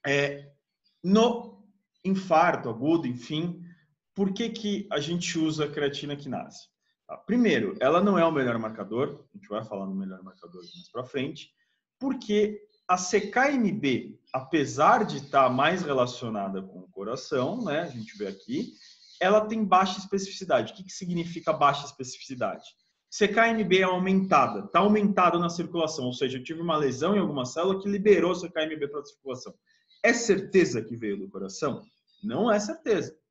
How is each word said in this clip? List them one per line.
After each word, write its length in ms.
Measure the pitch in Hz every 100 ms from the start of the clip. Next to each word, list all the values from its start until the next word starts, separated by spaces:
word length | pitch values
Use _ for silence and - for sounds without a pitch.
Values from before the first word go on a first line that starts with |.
É, 460 | 139 143 143 - - _ _ _ _ _
no 580 | 175 214 233 226 - - _ _ _ _
infarto 640 | 185 190 - 160 175 - 123
agudo, 380 | 110 143 165 135
enfim, 560 | 123 - 151 175 - - - _ _ _ -
por 160 | 196
que 160 | - 226
que 400 | - 208 196 -
a 80 | 147
gente 400 | 143 175 - 165
usa 280 | 156 151 143
a 40 |
creatina 460 | 151 139 139 143 143
quinase? 500 | 143 98 - - - _ _ _ -
Tá? 100 | 76
Primeiro, 580 | - 240 226 131 98 110
ela 220 | 131 170
não 180 | 202 180
é 60 |
o 80 | 165
melhor 260 | 151 127 117
marcador, 680 | 110 110 98 113 147 - _
a 40 | 101
gente 120 | -
vai 160 | 104
falar 220 | - 98 95
no 80 |
melhor 300 | 95 95 92
marcador 360 | 92 - 87 90
mais 300 | 87 87 -
pra 140 | 120
frente, 480 | 123 139 143 170 - _ _ _ _ _
porque 600 | 269 - - 208 214 208 - _ -
a 80 | 180
C 240 | 185 208
K 320 | 196 240 277
M 180 | 277 208
B, 480 | 143 139 117 - - _
apesar 720 | 135 - 165 131 120 170 233
de 260 | 208 147 -
tá 180 | 143 127
mais 340 | 127 147 180
relacionada 800 | 156 131 123 - 120 107 98 95
com 200 | 95 92
o 100 | 92
coração, 720 | 95 104 127 - 135 131 233
né, 200 | 202 147
a 60 | 170
gente 300 | 123 107 104
vê 80 | 98
aqui, 460 | 95 - 143 - - - _ _ -
ela 260 | 185 214 214
tem 180 | 220
baixa 360 | 196 185 190 -
especificidade. 720 | - 196 196 - 175 131 110
O 40 | -
que 60 |
que 80 | -
significa 640 | - 180 170 170 165 -
baixa 320 | 151 143 143
especificidade? 800 | - - 127 - - 127 104 - - _ _ _ _
C 200 | - 202
K 200 | 214 226
M 120 | 220
B 160 | 185 185
é 40 |
aumentada, 840 | 185 180 185 190 190 151 117 104 -
tá 140 | 170
aumentado 580 | 202 214 202 190 175 170
na 100 | 170
circulação, 580 | 175 165 170 156 156 127
ou 60 |
seja, 260 | 123 131 127
eu 40 |
tive 180 | 123 160
uma 160 | 170 156
lesão 380 | 139 123 165
em 60 | 202
alguma 240 | 156 143
célula 360 | 123 160 185 190
que 80 | 202
liberou 460 | 202 208 180 170
C 160 | 175 170
K 140 | 160
M 120 | 156 151
B 120 | 143
pra 160 | 147
circulação. 500 | 139 _ 135 120 104 - _ _ _ _
É 100 | 226
certeza 680 | 240 - 190 - 190 135 123
que 140 | - 117
veio 200 | 110 101
do 120 | 95
coração? 540 | 98 95 - 147 110 - _ _ _
Não 260 | 104 127 233
é 80 | 208
certeza. 580 | 208 330 269 190 - - _